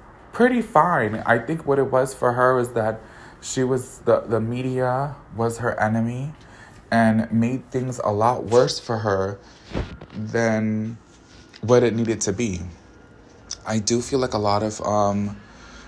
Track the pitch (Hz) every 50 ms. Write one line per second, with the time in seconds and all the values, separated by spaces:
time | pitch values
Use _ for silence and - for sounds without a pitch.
0 | - - - - - - - - 226 254 262 240 226 - - 156 156 180 175 143
1 | 117 104 107 110 - - 117 123 120 - 160 160 - 143 139 139 135 135 131 131
2 | 131 139 - - - 123 120 127 127 127 131 127 120 117 - 113 107 110 107 110
3 | - - - - - - - - - - - 135 127 127 131 127 123 - - -
4 | - 117 117 - - - 117 110 110 113 120 127 127 131 127 127 127 127 127 131
5 | 143 147 131 - - - - 107 117 117 117 - 120 117 - - 107 107 113 113
6 | 113 117 120 123 139 151 156 - - - - - - - - - - - 117 117
7 | 117 113 110 110 110 - 110 113 117 120 127 131 - - - 131 123 127 123 -
8 | - 104 104 101 110 120 127 92 - - 110 123 135 151 - - - - 117 107
9 | 110 107 98 95 95 98 101 - - - - - - - - - - - - -
10 | - - - - 110 107 117 117 117 113 110 110 110 110 107 107 110 110 117 -
11 | - - - - - - - - - - - - - 110 123 123 120 117 104 117
12 | 117 110 110 101 - 107 95 104 120 107 90 87 90 87 85 - - - - -
13 | - - - - - - - - - - - - - - 110 110 101 - 120 120
14 | 120 - 143 131 127 123 113 104 104 104 101 104 107 107 107 - - - 104 104
15 | 104 101 101 101 101 101 101 - - - - - - - - - -